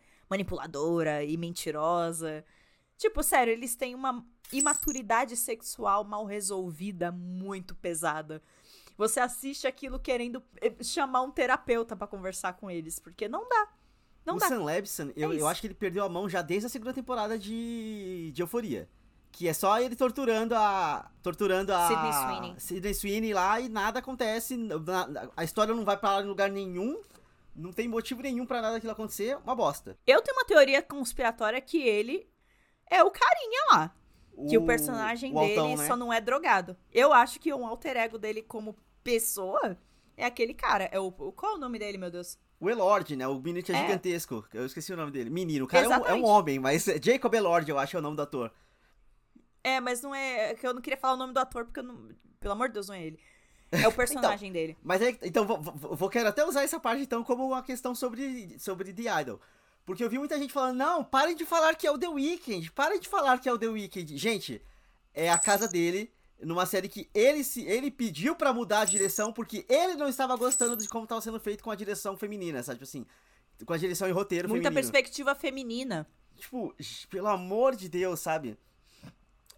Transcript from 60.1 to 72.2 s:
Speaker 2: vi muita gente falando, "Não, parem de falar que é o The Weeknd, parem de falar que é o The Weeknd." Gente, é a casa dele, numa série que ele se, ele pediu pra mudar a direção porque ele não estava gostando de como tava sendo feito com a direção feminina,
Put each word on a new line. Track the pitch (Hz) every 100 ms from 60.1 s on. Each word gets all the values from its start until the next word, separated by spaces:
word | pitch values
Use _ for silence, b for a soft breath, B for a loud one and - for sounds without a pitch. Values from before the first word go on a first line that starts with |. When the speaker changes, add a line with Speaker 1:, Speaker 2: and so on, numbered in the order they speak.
Speaker 2:
vi | 247
muita | 294 294
gente | 277
falando, | 277 262 254
"Não, | 285 349
parem | 247 269 311
de | 330
falar | 330 339 320
que | 320 320
é |
o | 285
The | 349
Weeknd, | 294 285 349 - 190 160
parem | - 311 392
de | -
falar | 392 277 254
que | 262
é |
o | 233
The | 226
Weeknd." | 220 196 190 160 139
Gente, | 196 208 - 107 b b b b _
é | - 165
a | 170
casa | - 202 220
dele, | 175 170 185 220 _ _ -
numa | 160 170
série | 180 196 196
que | 202 -
ele | 208 247 302
se, | 262 240 165
ele | 220 277
pediu | - 233 147 226 330
pra | 294
mudar | 240 220 208
a |
direção | 214 202 196 - 214
porque | 226 226 - -
ele | 277 370
não | 311 285
estava | 262 262 254
gostando | 247 254 240 240
de | -
como | 226 220
tava | 226
sendo | 220 220
feito | 214 208
com | 226
a |
direção | 202 202 202 202
feminina, | 196